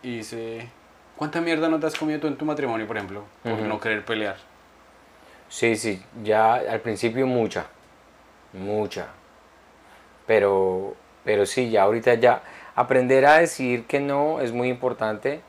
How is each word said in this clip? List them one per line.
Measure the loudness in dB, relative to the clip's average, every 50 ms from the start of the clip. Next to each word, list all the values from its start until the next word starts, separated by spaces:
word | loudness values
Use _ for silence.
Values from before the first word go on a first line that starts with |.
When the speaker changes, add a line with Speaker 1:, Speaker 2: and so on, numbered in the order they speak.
| -10
Speaker 1:
Y | -10 -10
dice, | -10 -10 -10 -10 -10 -10 -10 -10 -12 -14 -16 -20 _ _ _ _ _ _ -20 _
"¿Cuánta | -10 -10 -6 -4 -4
mierda | -2 -2 0 0 0 0
no | 0 0
te | 0
has | -2 -4
comido | -2 -4 -2 -2 -2
tú | -2
en | -4 -4
tu | -4 -4
matrimonio, | -4 -2 -2 -2 -2 -2 -4 -4
por | -4 -6
ejemplo, | -6 -6 -8 -12 -14 -14 -16 -20 -10 -6
por | -4 -4
Speaker 2:
Ujú. | -2 -2
Speaker 1:
no | -4 -4 -4
querer | -2 -2 -2 -2 -2
pelear?". | -4 -4 -4 -4 -6 -6 -10 -16 -20 -20 -20 -20 _ _ -20 -20 -20 _ -20 -20 -20 -20 -20 -20 -20 -20 -20 -20 -18
Speaker 2:
Sí, | -6 0 0 2 2
sí, | 0 -2 -4 -6 -6 -10 -18 -18 -12 -2
ya | 0 2 4 4 4 4
al | 2 0 -2 -4 -4
principio | -4 -4 -6 -2 -2 -2 0 0 0
mucha, | 0 2 0 0 0 -2 -6 -8 -8 -16 -20 _ _ _ _ _ _ _ _ _ _ _ _ _ _ -16
mucha. | -12 -8 -6 -4 -4 -4 -4 -6 -10 -10 -12 -14 -20 _ _ _ -20 _ _ _ _ _ _ _ _ _ -20 -20 -20 -20 _ _ _ _
Pero, | 2 4 4 4 4 4 4 2 2 0 -2 -6 -8 -12 -14 -20 _ -20 _ _
pero | 0 2 2 2
sí, | 0 0 -2 -2 2
ya | 4 4 4
ahorita | 4 2 2 4 2 4
ya | 6 6 4 4 4 -2 -14 -20 -20 -20 -8 -2
aprender | -2 0 2 2 2 4 4 4 6 8
a | 8 8
decir | 8 6 2 0 -4 -2 -2 -2 -2 -4
que | -2 -2 -2
no | -2 0 0 0 0 0 -2 -2
es | -4 -4
muy | -2 -2 -2 -2
importante. | -2 -2 -2 -4 -4 -2 -4 -4 -4 -4 -4 -6 -6 -6 -12